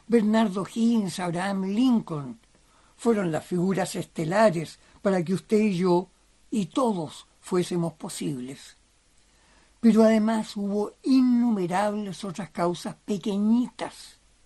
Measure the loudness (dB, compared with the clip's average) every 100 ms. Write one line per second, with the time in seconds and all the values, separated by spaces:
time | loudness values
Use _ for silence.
0 | 0 2 4 2 2 -2 -6 0 2 2
1 | -2 -4 -6 -4 -4 -4 -2 0 2 2
2 | 0 -8 -8 -14 _ _ _ _ _ -4
3 | 0 0 0 -4 -4 -2 0 0 -2 -6
4 | -8 -6 -2 4 4 2 -6 -14 _ _
5 | 0 0 0 -4 0 2 2 2 2 2
6 | 0 _ _ _ -6 -4 -2 0 0 0
7 | -6 -12 -20 _ -2 -2 0 -2 -4 -6
8 | -14 -8 -6 -6 -10 -14 -18 -20 _ _
9 | _ _ _ _ _ _ _ 0 4 6
10 | 6 4 2 -2 -6 -8 -4 -4 -6 -6
11 | 2 4 4 4 2 0 0 0 -2 -2
12 | -8 -10 -10 -10 -10 -2 -2 -2 -8 -12
13 | -6 -4 -2 0 2 2 0 -6 -12 -12
14 | -20 -20 _ _